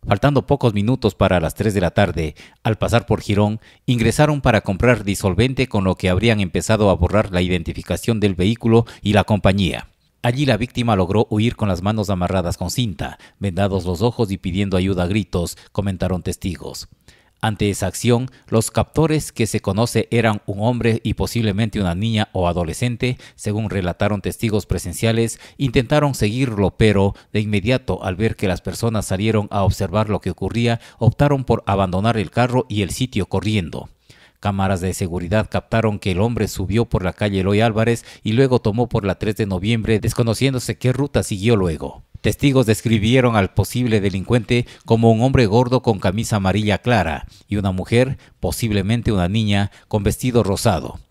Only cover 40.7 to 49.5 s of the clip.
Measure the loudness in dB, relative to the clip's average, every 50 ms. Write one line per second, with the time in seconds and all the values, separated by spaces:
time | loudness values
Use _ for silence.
40.7 | -8 -2 -2 -2 0 0 -2 -2 _ -2 -2 -2 -4 -2 2 2 2 4 2 0
41.7 | -2 -4 -8 -10 -12 -14 -20 _ _ -6 _ -4 -4 0 0 2 4 4 4 2
42.7 | 2 0 2 0 0 2 2 4 4 4 4 4 4 2 0 0 _ -2 -2 0
43.7 | 0 -2 0 2 2 2 0 0 -2 -2 -2 0 0 0 0 0 0 0 0 -2
44.7 | -8 -20 _ 0 2 4 6 6 6 6 4 2 4 4 4 4 4 4 4 4
45.7 | 2 0 2 0 -2 0 0 -2 -2 -2 -2 -2 -2 0 2 2 2 2 2 0
46.7 | 0 0 _ 0 0 2 0 0 -4 -6 -10 -14 -20 -20 -10 _ -4 -2 -2 -2
47.7 | -2 -4 -4 0 2 2 2 2 0 -10 -12 -20 _ _ -6 -6 -4 -2 -2 0
48.7 | 0 0 0 0 -2 -2 0 0 0 0 0 0 0 0 0 2